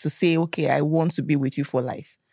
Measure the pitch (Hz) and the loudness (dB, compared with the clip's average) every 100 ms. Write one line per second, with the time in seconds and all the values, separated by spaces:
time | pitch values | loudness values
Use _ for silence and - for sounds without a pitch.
0 | 156 - 175 165 165 - 143 139 151 160 | -4 0 2 2 0 -2 0 2 2 2
1 | 165 - - 143 131 143 143 131 123 - | 2 0 0 0 0 -2 -2 -2 -2 -8
2 | - - _ | -14 -20 _